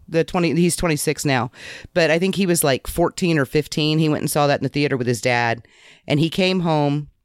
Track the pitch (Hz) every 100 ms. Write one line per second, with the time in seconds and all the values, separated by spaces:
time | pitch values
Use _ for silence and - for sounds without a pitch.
0 | - 160 156 185 170 151 175 - 175 147
1 | - 139 151 131 120 - - - - 180
2 | 160 165 190 180 190 170 147 127 - -
3 | 170 - 180 160 131 151 143 - 151 156
4 | 156 147 - 151 143 139 139 147 143 135
5 | 120 120 127 120 117 117 - _ - -
6 | - 143 165 - 185 185 170 156 143 147
7 | 147 _